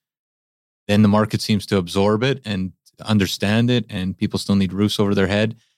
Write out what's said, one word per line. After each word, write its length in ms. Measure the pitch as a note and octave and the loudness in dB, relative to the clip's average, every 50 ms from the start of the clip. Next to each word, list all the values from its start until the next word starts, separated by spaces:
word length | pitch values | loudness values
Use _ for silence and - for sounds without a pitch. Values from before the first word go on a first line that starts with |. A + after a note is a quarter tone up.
| _ _ _ _ _ _ _ _ _ _ _ _ _ _ _ _ _ | _ _ _ _ _ _ _ _ _ _ _ _ _ _ _ _ _
then 140 | - G#2 G#2 | 0 2 4
the 60 | G#2+ | 4
market 340 | G2+ G#2 G#2+ A2 A2 - - | 4 4 4 2 0 -2 -4
seems 240 | - - G#2+ F#2+ - | -2 -2 -2 -2 -2
to 120 | - G#2+ | -2 -2
absorb 440 | G2 F2 E2+ F2 G2 G2 G#2 G#2+ G#2+ | -2 -2 -2 -2 0 0 2 0 0
it 180 | B2+ C#3 C3+ C3+ - | 0 -2 -4 -4 -6
and 280 | G#2+ G2+ F#2+ F#2+ F2+ - _ _ _ _ - - | -6 -6 -6 -6 -8 -10 _ _ _ _ -12 -4
understand 680 | A2 G#2+ G#2 F#2+ E2+ - - G2+ G2+ G#2+ A2+ A#2+ A#2+ | 0 0 2 2 0 -2 -2 -2 0 2 2 2 2
it, 140 | B2 A#2+ - - | 0 0 -2 -4
and 280 | G2+ F#2 F#2 F#2+ F2 | -6 -6 -6 -6 -6
people 200 | - G#2+ - - | -4 -4 -4 -4
still 200 | F#2 - - G2+ | -4 -2 0 2
need 160 | G2 F#2+ F2+ F#2 | 2 2 0 0
roofs 260 | G2 G#2 G2+ - - | 0 0 0 0 0
over 160 | G#2 G2 G2+ | 0 0 2
their 100 | G2 F#2+ | 0 0
head. 300 | F2+ G2+ G#2 A2 A2 A2+ - _ _ _ | 0 2 0 0 -2 -4 -8 _ _ _